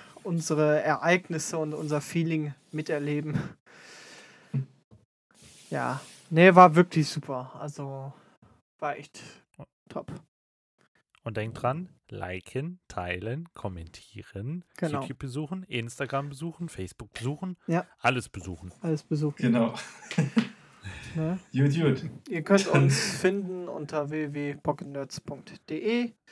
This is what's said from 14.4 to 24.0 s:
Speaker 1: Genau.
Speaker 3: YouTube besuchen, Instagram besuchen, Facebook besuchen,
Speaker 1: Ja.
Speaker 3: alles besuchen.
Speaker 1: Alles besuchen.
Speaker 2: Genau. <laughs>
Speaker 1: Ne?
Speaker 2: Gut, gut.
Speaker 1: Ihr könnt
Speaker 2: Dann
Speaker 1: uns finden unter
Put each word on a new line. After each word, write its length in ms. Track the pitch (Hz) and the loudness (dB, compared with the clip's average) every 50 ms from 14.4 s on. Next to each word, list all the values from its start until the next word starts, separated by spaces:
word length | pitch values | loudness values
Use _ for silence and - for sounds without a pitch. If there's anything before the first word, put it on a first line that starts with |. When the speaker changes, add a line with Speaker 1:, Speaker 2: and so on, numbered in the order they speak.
| 104 131 160 180 - _ - | -8 -8 -8 -10 -12 _ -8
Speaker 1:
Genau. 220 | - 180 156 147 139 | -6 -4 -4 -4 -4
Speaker 3:
YouTube 180 | 135 - 135 - | -6 -6 -10 -10
besuchen, 440 | - 131 120 147 156 139 185 190 185 | -10 -8 -6 -6 -6 -6 -8 -10 -10
Instagram 640 | - 123 120 117 117 - - 139 - 139 139 139 147 | -6 -6 -6 -6 -6 -6 -8 -6 -4 -4 -4 -4 -6
besuchen, 380 | 139 131 165 170 160 - 175 | -10 -8 -10 -10 -8 -8 -10
Facebook 460 | 160 - - 95 90 - - 110 101 - | -10 -8 -10 -10 -10 -10 -16 -18 -16 -12
besuchen, 420 | - 113 131 151 - 185 185 180 _ - | -6 -6 -6 -4 -4 -8 -10 -10 _ -4
Speaker 1:
Ja. 180 | - 165 175 - - - _ | 0 0 0 0 -4 -8 _
Speaker 3:
alles 280 | - 123 127 123 - | 0 2 2 0 -4
besuchen. 460 | - - - - 95 87 80 90 90 - - | -6 -12 -12 -10 -10 -10 -10 -12 -16 -14 -8
Speaker 1:
Alles 220 | - 170 156 151 - | -4 -2 -2 -2 -2
besuchen. 340 | - 160 147 151 147 147 | -4 -2 -2 -2 -2 -2
Speaker 2:
Genau. 360 | - - 120 117 120 113 113 - - - - - - - - - | 0 2 2 4 4 2 0 -2 -8 -12 -14 -16 -18 -12 -4 0
<laughs> 360 | - 143 - - 226 226 - - - - - - - - - - - - - - | 0 0 2 2 0 0 0 -6 -18 -20 -20 -20 -18 -16 -16 -14 -14 -14 -8 -6
Speaker 1:
Ne? 240 | 160 160 160 180 185 - - - | -4 -2 -2 -4 -6 -8 -4 0
Speaker 2:
Gut, 220 | 131 143 143 139 170 | 2 2 4 4 4
gut. 300 | 160 143 - - - - - - - | 2 2 2 0 -4 -10 -12 -12 -10
Speaker 1:
Ihr 140 | - 202 160 151 | -8 -8 -4 2
könnt 220 | - 196 196 196 | 4 6 6 6
Speaker 2:
Dann 160 | - - 143 139 | 6 4 6 6
Speaker 1:
uns 140 | 135 135 - | 6 4 2
finden 680 | - - - - - 185 196 202 196 180 185 180 175 170 | 0 -2 -2 2 2 2 2 2 -4 -4 -6 -6 -6 -8
unter 400 | - - 151 147 160 151 | -6 -8 -8 -4 -4 -4